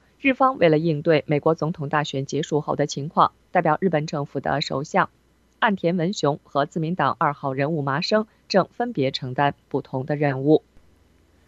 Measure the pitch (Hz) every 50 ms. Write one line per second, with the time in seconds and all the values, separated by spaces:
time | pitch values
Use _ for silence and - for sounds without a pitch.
0 | _ _ _ _ - 269 254 - 269 262 269 - 175 165 151 151 165 170 151 147
1 | - 170 160 143 - - 151 143 - 160 160 - 151 156 - - 139 143 - 147
2 | 147 - - 135 139 - - 139 165 - 156 143 - - 143 143 143 147 - 143
3 | 139 170 - 190 156 - - _ _ _ - 180 165 160 156 - 190 190 165 151
4 | 151 - - 147 143 - - 139 - 156 143 143 - - 147 135 151 - - 180
5 | 165 - _ _ _ _ _ _ _ _ _ _ 240 226 196 - - 165 180 180
6 | 160 185 214 - - 143 147 - - _ - 139 147 156 - 170 156 160 180 185
7 | 147 131 113 - 165 147 143 - - 139 131 135 139 151 170 151 139 139 135 151
8 | - - 214 214 214 - _ _ _ - - 190 151 - _ - 240 247 226 156
9 | 131 135 139 - 139 127 127 147 143 143 - - _ _ - 135 - - - 131
10 | 131 - 151 143 147 143 135 131 135 147 156 - - _ _ - - _ _ _
11 | _ _ _ _ _ _ _ _ _